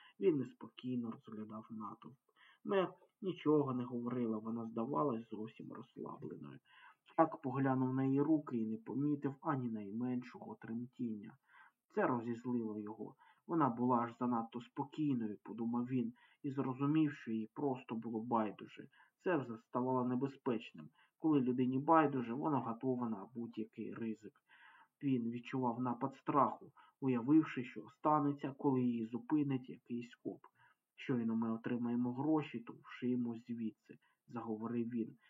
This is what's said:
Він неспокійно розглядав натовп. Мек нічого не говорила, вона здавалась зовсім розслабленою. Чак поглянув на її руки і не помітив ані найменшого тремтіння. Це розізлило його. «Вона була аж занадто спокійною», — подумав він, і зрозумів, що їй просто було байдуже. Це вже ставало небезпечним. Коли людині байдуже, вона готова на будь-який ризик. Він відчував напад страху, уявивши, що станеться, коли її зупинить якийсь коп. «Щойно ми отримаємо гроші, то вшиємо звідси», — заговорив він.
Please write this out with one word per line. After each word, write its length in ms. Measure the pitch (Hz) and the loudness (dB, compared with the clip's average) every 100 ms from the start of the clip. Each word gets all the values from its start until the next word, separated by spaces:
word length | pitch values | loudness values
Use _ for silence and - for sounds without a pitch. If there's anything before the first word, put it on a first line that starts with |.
| - - | -20 0
Він 180 | 196 147 | 4 4
неспокійно 720 | 123 - - - 127 123 113 | 0 -6 -16 -10 -4 -4 -4
розглядав 540 | 113 - 107 107 107 - | -8 -12 -12 -10 -12 -12
натовп. 460 | 110 104 107 - - _ _ - _ | -10 -10 -10 -16 -20 _ _ -20 _
Мек 260 | - 196 175 - - _ | 0 2 2 -2 -20 _
нічого 520 | 190 - 147 151 135 | -6 0 4 4 4
не 100 | 127 | 0
говорила, 540 | 123 123 120 123 113 107 | -2 -4 -2 0 0 -2
вона 280 | 113 117 113 | -2 -4 -4
здавалась 640 | 113 123 151 147 113 117 | -2 0 2 2 0 -4
зовсім 440 | 104 113 - - | -8 -8 -10 -12
розслабленою. 880 | - 139 - - - - - 71 135 _ - - - - - | -14 -14 -12 -12 -10 -12 -12 -12 -16 _ -20 -20 -20 -2 2
Чак 260 | 160 - | 2 2
поглянув 520 | 131 131 135 131 127 | -4 0 2 4 2
на 100 | 131 | 2
її 180 | 135 139 | 2 4
руки 360 | 147 156 143 120 | 4 4 2 -2
і 80 | 110 | -2
не 120 | 110 | -4
помітив 580 | - 127 147 143 139 147 | -4 0 0 0 -2 -4
ані 280 | 170 135 123 | -2 0 -2
найменшого 880 | 110 101 110 127 123 123 - 107 110 | -4 -6 -4 -2 -2 -6 -12 -12 -12
тремтіння. 760 | - 117 123 - 120 104 - - _ - - _ _ 214 | -8 -8 -8 -6 -6 -6 -10 -18 _ -20 -20 _ _ 0
Це 120 | 170 | 2
розізлило 720 | 120 117 117 127 123 110 104 | 2 -2 -4 -2 -2 -2 -4
його. 360 | 104 110 - - - _ - | -8 -10 -12 -14 -20 _ -2
«Вона 220 | 170 135 | 4 4
була 280 | 120 123 120 | 4 2 2
аж 200 | 117 - | 2 -2
занадто 420 | 123 117 113 120 | 0 0 -2 -8
спокійною», — 760 | - - 143 - 147 123 107 101 | -8 -8 -6 -2 0 0 -2 -6
подумав 420 | - 110 117 120 123 | -10 -4 -2 0 0
він, 280 | 127 113 - _ _ | 0 -2 -6 _ _
і 80 | 147 | -4
зрозумів, 640 | 131 131 127 143 156 147 | -2 -2 0 2 4 4
що 180 | 147 117 | 0 -4
їй 180 | 110 110 | -4 -4
просто 420 | - 147 127 - 113 | -2 -2 -2 -4 -6
було 260 | 113 113 | -4 -4
байдуже. 640 | 120 117 104 90 - - - _ _ _ | 0 2 2 -4 -14 -16 -20 _ _ _
Це 140 | 185 160 | 0 0
вже 200 | 120 113 | 0 -8
ставало 480 | - 123 127 127 123 | -4 -2 2 2 2
небезпечним. 840 | 127 139 - 139 113 - 85 - - _ _ | 0 -2 -2 -2 -2 -4 -16 -18 -20 _ _
Коли 220 | 160 147 | 4 4
людині 380 | 123 123 127 131 | 4 4 2 2
байдуже, 540 | 151 165 147 135 113 | 6 6 6 2 -2
вона 260 | 127 160 135 | -2 0 0
готова 500 | 123 113 131 123 117 | 0 -2 0 0 0
на 180 | 101 98 120 | -4 -6 -8
будь-який 580 | 117 110 110 - 104 | -8 -6 -8 -8 -8
ризик. 400 | 104 113 107 104 - _ - - - - _ | -4 -4 -6 -10 -20 _ -20 -20 -20 -20 _
Він 280 | 143 127 117 | 0 0 0
відчував 500 | 120 - 135 123 117 | -4 -4 -2 0 0
напад 340 | 127 117 135 - | -2 0 -4 -4
страху, 560 | - 147 113 - - - - _ | 2 4 4 2 -10 -20 -20 _
уявивши, 640 | 135 120 120 160 156 135 | 0 2 6 6 6 0
що 260 | 123 - - | -6 -8 -14
станеться, 640 | - 156 151 143 139 139 135 | -2 2 4 4 0 -4 0
коли 240 | 143 131 | 2 4
її 240 | 123 117 113 | 2 0 -2
зупинить 640 | 120 - 151 143 131 - | -6 0 2 2 0 -4
якийсь 460 | - - 120 120 - | -14 -8 -8 -8 -10
коп. 300 | - - - _ - _ _ - | -10 -10 -14 _ -20 _ _ -10
«Щойно 400 | - 123 113 113 | -2 0 2 0
ми 160 | 113 | 0
отримаємо 640 | 113 - 120 120 120 123 | -2 -2 -2 0 2 0
гроші, 460 | 123 147 156 151 117 | 0 2 2 0 -6
то 140 | - 131 | -10 -14
вшиємо 520 | - - 123 123 117 113 | -16 -4 0 0 0 -4
звідси», — 600 | 120 117 110 - - - _ _ - | -6 -4 -4 -6 -14 -20 _ _ -12
заговорив 600 | 120 113 107 113 120 117 | -8 -6 -4 -2 -2 -2
він. 280 | 120 110 - _ | -2 -4 -8 _